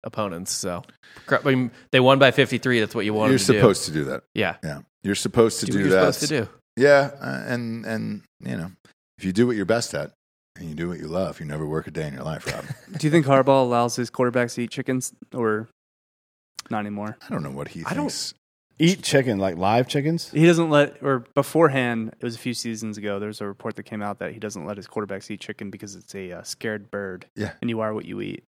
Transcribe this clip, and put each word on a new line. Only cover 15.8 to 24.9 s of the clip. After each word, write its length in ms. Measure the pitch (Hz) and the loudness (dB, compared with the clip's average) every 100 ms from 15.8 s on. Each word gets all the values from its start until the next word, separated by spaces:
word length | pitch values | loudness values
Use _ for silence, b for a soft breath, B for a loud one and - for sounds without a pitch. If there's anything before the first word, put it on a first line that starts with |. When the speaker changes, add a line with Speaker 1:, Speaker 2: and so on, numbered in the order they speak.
| _ _ _ _ _ _ _ - - | _ _ _ _ _ _ _ -20 -8
Speaker 3:
not 100 | 110 | -8
anymore? 360 | 104 104 107 110 - | -6 -8 -10 -12 -10
Speaker 2:
I 60 | |
don't 100 | 147 | -8
know 80 | 71 | -8
what 180 | 67 73 | -10 -12
he 120 | 82 | -10
Speaker 1:
I 100 | 82 | -8
don't 100 | 233 | -6
Speaker 2:
thinks. 300 | 294 - - - _ _ _ _ | -6 -6 -10 -12 _ _ _ _
Speaker 4:
Eat 240 | 160 190 | 2 2
chicken, 360 | - 143 127 101 | 2 2 4 0
like 180 | 95 85 | 0 0
live 320 | 92 113 127 | 2 2 2
chickens? 420 | 147 143 170 - | -2 -2 -4 -4
Speaker 3:
He 140 | - | 4
doesn't 240 | 165 165 165 | 6 6 4
let, 340 | 147 143 - | 4 4 0
or 180 | 143 131 120 | -2 -2 0
beforehand, 800 | - - 156 165 135 123 117 110 - | -2 0 4 4 4 0 -2 -6 -8
it 40 | |
was 100 | 120 | -10
a 40 | 113 | -6
few 140 | 127 | -8
seasons 460 | 117 117 110 110 104 | -6 -6 -6 -8 -6
ago, 200 | 104 101 | -6 -4
there 100 | 104 | -6
was 120 | 107 | -8
a 60 | 104 | -10
report 300 | 98 113 110 | -8 -10 -10
that 80 | |
came 180 | - 107 | -12 -8
out 160 | 101 101 | -8 -6
that 140 | 90 | -10
he 60 | 76 | -8
doesn't 280 | 104 98 80 | -10 -10 -10
let 100 | 101 | -10
his 100 | |
quarterbacks 440 | 90 | -10